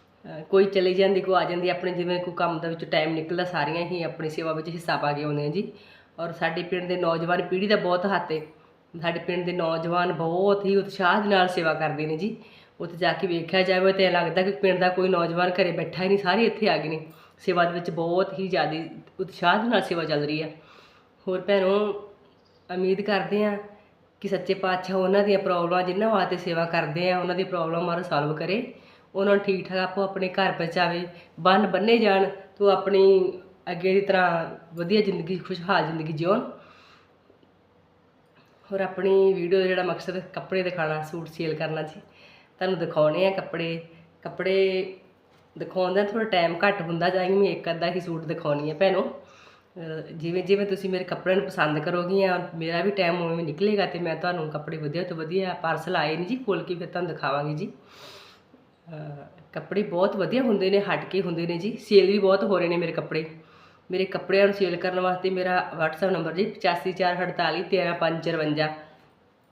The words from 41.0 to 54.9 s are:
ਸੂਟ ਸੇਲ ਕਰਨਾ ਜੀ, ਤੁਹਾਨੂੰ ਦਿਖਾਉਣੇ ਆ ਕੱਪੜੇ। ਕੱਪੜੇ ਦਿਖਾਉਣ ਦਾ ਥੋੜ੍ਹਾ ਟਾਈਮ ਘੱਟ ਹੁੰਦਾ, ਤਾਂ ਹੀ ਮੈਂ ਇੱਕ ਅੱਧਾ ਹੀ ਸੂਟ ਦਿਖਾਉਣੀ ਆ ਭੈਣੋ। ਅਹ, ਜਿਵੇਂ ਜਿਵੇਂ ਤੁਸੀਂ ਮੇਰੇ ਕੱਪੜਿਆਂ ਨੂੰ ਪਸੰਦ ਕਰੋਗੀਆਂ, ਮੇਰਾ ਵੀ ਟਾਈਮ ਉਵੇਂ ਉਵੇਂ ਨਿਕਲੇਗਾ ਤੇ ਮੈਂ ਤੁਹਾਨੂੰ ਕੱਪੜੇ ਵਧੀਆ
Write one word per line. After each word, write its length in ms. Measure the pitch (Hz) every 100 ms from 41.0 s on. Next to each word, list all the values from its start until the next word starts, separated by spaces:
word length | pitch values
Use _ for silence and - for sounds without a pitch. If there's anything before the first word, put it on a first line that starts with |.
ਸੂਟ 240 | 151 170 160
ਸੇਲ 280 | - 165 156
ਕਰਨਾ 260 | 156 160
ਜੀ, 180 | 151 - - _ - - _ -
ਤੁਹਾਨੂੰ 200 | 185 175
ਦਿਖਾਉਣੇ 480 | 165 208 202 165 190
ਆ 40 |
ਕੱਪੜੇ। 560 | 190 - 170 165 165 - - - _
ਕੱਪੜੇ 720 | 170 165 180 190 190 185 185 - - _ _ _ _ -
ਦਿਖਾਉਣ 360 | 165 185 180
ਦਾ 100 | 185
ਥੋੜ੍ਹਾ 260 | 202 226 220
ਟਾਈਮ 260 | 180 170 170 202
ਘੱਟ 140 | 196
ਹੁੰਦਾ, 280 | 165 170 180
ਤਾਂ 140 | 185
ਹੀ 60 | 180
ਮੈਂ 200 | 196 190
ਇੱਕ 200 | 165 170
ਅੱਧਾ 220 | 165 170
ਹੀ 80 | 180
ਸੂਟ 260 | 170 160 156
ਦਿਖਾਉਣੀ 460 | - 151 147 151
ਆ 20 |
ਭੈਣੋ। 280 | 156 190 185
ਅਹ, 1120 | 233 - - - - - _ 180 160 160 151
ਜਿਵੇਂ 300 | 160 170 180
ਜਿਵੇਂ 220 | 175 202 202
ਤੁਸੀਂ 240 | 190 190
ਮੇਰੇ 140 | 185
ਕੱਪੜਿਆਂ 340 | 180 - 185 190
ਨੂੰ 100 | 196
ਪਸੰਦ 320 | - 151 151
ਕਰੋਗੀਆਂ, 600 | 175 175 175 196 185 175 170 165
ਮੇਰਾ 260 | 165 170
ਵੀ 100 | 202
ਟਾਈਮ 300 | 196 170 175
ਉਵੇਂ 120 | 165
ਉਵੇਂ 120 | 170 160
ਨਿਕਲੇਗਾ 400 | 147 208 202 175
ਤੇ 140 | 170
ਮੈਂ 160 | 170 156
ਤੁਹਾਨੂੰ 360 | 180 175 151
ਕੱਪੜੇ 260 | 151 165 160
ਵਧੀਆ 260 | 147